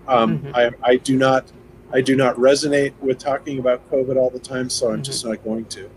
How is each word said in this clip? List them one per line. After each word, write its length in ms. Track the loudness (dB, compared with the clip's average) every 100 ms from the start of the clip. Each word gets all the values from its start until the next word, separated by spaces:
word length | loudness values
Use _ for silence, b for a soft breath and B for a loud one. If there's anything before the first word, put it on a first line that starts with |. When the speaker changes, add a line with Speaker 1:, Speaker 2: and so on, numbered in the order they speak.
| 0
Speaker 1:
Um, 320 | 2 2 0
Speaker 2:
Mm-hmm. 160 | -2 0
Speaker 1:
I, 160 | 0 0
I 120 | 2 2
do 180 | 2 2
not, 340 | 4 2 -2 -14 -20 -20 -6
I 80 | -2
do 140 | 2 2
not 200 | 2 4
resonate 560 | 4 4 2 0 0 -2
with 180 | -4 -2
talking 400 | -2 -4 -4 -4
about 300 | -2 -2 -2
covid 260 | -4 0 0
all 120 | 0
the 100 | -2
time, 300 | -8 -6 -6
so 180 | -4 -2
I'm 60 | -4
Speaker 2:
Mm-hmm. 80 |
Speaker 1:
just 220 | -6 -8 -6
not 180 | -6
going 220 | -6 -8 -8
to. 240 | -14 -18